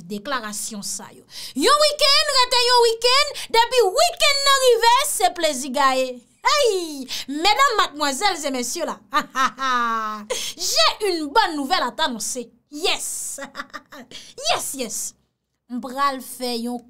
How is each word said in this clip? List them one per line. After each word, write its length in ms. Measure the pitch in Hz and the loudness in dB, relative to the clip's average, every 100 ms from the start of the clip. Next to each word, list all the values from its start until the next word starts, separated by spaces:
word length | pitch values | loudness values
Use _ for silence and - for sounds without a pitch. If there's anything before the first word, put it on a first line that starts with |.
deklarasyon 800 | 170 208 285 254 214 208 - 208 | -10 -10 -6 -6 -6 -8 -8 -8
sa 240 | - - 185 | -8 -10 -12
yo. 140 | - - - - | -18 -20 -16 -10
Yon 320 | 254 392 587 | 0 4 4
wikenn, 480 | 587 587 571 587 605 | 4 2 2 2 2
rete 280 | 539 494 494 | 2 2 2
yon 240 | 480 494 466 | 4 4 4
wikenn, 500 | 453 480 539 587 - - | 2 2 2 0 -4 0
depi 360 | 453 480 508 392 | 2 4 4 4
wikenn 540 | 494 698 - 605 554 | 4 2 2 2 4
nan 220 | 554 539 | 2 4
rive, 320 | 523 453 466 494 | 6 6 6 4
se 260 | 587 - 359 | 2 0 0
plezi 380 | 349 311 262 285 | 2 -2 -2 -4
gaye. 360 | 262 269 262 254 247 - _ | 2 2 2 -2 -6 -18 _
Hey, 720 | 508 587 480 381 330 285 254 - | 2 4 4 2 -4 -8 -10 -10
medam, 520 | - 294 370 427 554 415 | -8 0 2 4 2 2
madmwazèl 640 | 349 285 285 277 403 330 | -2 -2 -2 0 -2 -2
e 60 | 285 | -4
mesye 360 | 262 240 349 285 | -4 -6 -6 -6
la, 100 | 190 _ | -8 _
<laughs> 1600 | 294 277 262 254 254 269 247 233 226 214 214 214 508 - - 370 | -2 -2 0 -2 -2 -2 0 0 -2 -4 -8 -8 -6 -8 -6 -2
jè 180 | - 640 - | 2 2 2
yon 320 | 415 339 294 | -2 -2 0
bon 220 | 440 392 302 | 2 2 0
nouvèl 280 | 277 359 | -2 0
a 80 | 247 | 0
tanonse. 540 | - 311 226 - 254 - _ _ | -2 -4 -4 -8 -8 -10 _ _
Yes! 720 | 294 359 311 - - - - 269 - 262 - | -4 -2 -2 -4 -8 -10 -10 -12 -14 -14 -16
<laughs> 680 | _ 294 240 - - - 605 | _ -20 -18 -20 -18 -6 -2
Yes, 180 | - - | -2 -4
yes! 240 | 269 220 - - - _ _ _ _ - | -8 -8 -8 -10 -12 _ _ _ _ -12
M 100 | 247 | -10
pral 380 | 262 262 285 269 | -8 -2 -2 -2
fè 320 | - - 247 | -10 -8 -6
yon 240 | 233 240 240 | -4 -4 -8